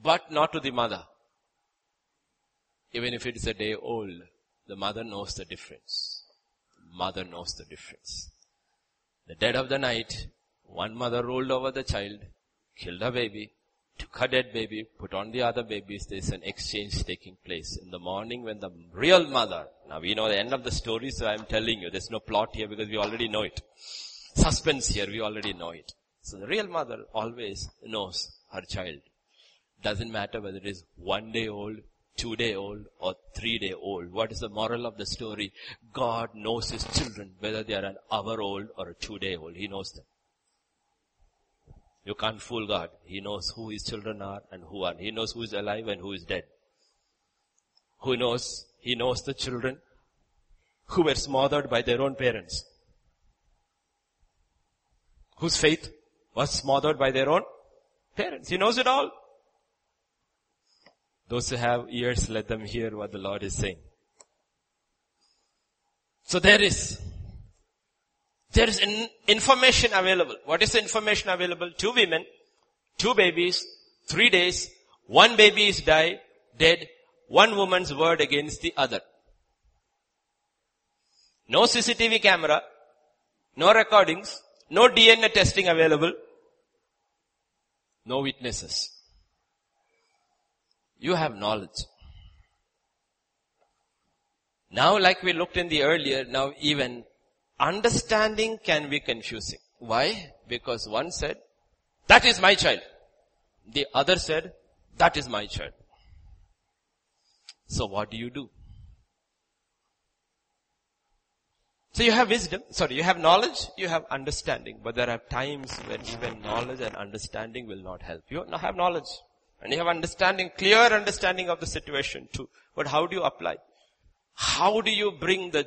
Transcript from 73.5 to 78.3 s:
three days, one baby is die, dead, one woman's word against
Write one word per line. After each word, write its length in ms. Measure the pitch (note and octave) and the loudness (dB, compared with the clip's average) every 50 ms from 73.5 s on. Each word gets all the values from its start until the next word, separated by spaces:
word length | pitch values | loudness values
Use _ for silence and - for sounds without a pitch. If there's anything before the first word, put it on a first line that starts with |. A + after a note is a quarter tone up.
| F3+ - - - - - _ _ _ _ _ | -2 -4 -6 -8 -16 -20 _ _ _ _ _
three 220 | - - E3 A#3 B3 | -4 2 4 4 6
days, 400 | F#3+ F3+ F3 F3+ F3+ - - - - _ _ _ _ _ _ | 6 4 4 2 0 -2 -6 -10 -12 _ _ _ _ _ _
one 300 | - A2 D3+ G3+ A#3 A#3 | 4 8 10 10 10 10
baby 320 | G#3 G#3+ G#3 G#3 G#3 G#3 | 10 8 8 8 6 4
is 140 | G3+ F#3 - | 2 2 2
die, 400 | - D#3 D#3 D#3 D#3+ E3+ F#3+ - - _ _ _ _ _ _ | 4 4 6 6 4 2 0 -4 -10 _ _ _ _ _ _
dead, 300 | - D3+ D#3+ E3+ E3+ - - - _ _ _ _ _ _ | 4 4 4 4 4 0 -8 -18 _ _ _ _ _ _
one 300 | - - E3+ G#3 A3+ G#3+ | 2 6 8 8 8 6
woman's 360 | G3+ G3 F#3 F#3 F3+ F3+ D3 C#3+ | 4 2 4 2 2 2 0 0
word 280 | C#3 D#3+ E3 E3+ D3+ | 2 4 4 4 4
against 400 | D3 B2+ | 2 2